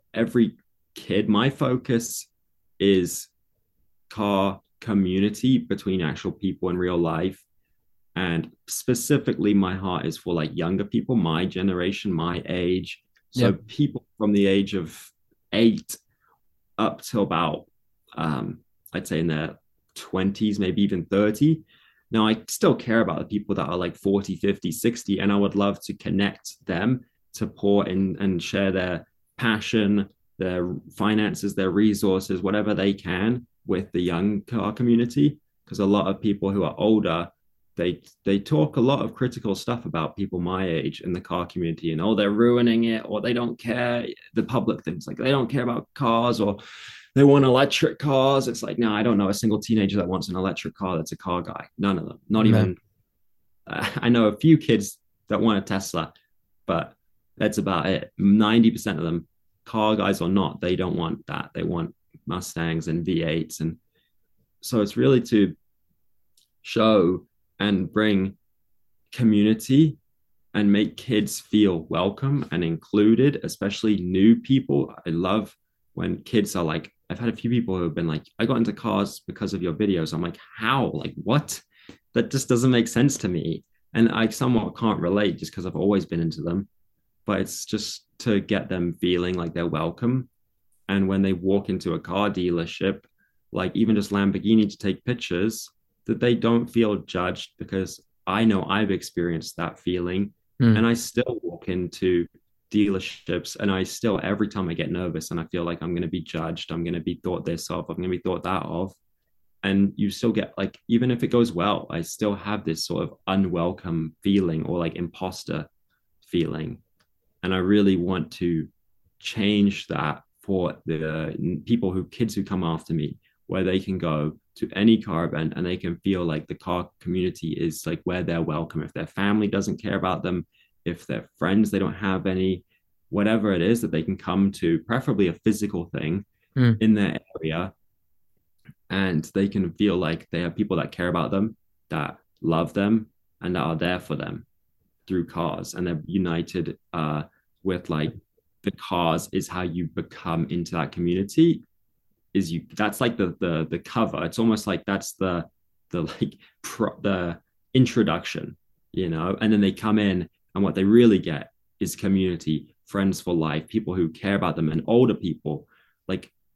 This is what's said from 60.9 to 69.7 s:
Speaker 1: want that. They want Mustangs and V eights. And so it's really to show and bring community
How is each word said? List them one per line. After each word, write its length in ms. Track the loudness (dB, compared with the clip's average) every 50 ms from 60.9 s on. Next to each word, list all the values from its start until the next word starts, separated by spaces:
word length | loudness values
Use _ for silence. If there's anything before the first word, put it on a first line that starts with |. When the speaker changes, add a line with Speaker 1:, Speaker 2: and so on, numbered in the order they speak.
| -2
Speaker 1:
want 300 | -2 -2 -4 -4 -6 -8
that. 240 | -8 -8 -8 -8 -8 -8
They 80 | -6 -4
want 320 | -2 -2 -4 -4 -6 -8 _ _ _ _ -14 -10
Mustangs 640 | -8 -6 -6 -6 -8 -6 -4 -4 -2 -2 -4 -2 -4
and 160 | -4 -4 -2
V 180 | -2 -2 -2 0
eights. 380 | -2 -2 -2 -4 -6 -8 -6
And 180 | -6 -6 -6 -8 _ _ _ _ _ _ _ _ _ _ _ _ _ _ _ _
so 220 | -8 -4 0 0 0
it's 140 | 0 0
really 240 | 2 4 4 4 4 4
to 340 | 4 4 4 4 4 0 -4 _ _ _ _ _ _ _ _ _ _ _ _ _ _ _ _ _ _ _ _ -10
show 640 | -4 0 2 4 6 6 6 6 4 2 0 -4 _ _ _ _ _ _ -2
and 320 | 0 0 2 0 0 0
bring 460 | 0 2 2 4 2 2 0 -2 -4 _ _ _ _ _ _ _ _ _ _ _ _ _ _ _
community 840 | -2 2 4 4 6 6 6 4 4 2 2 4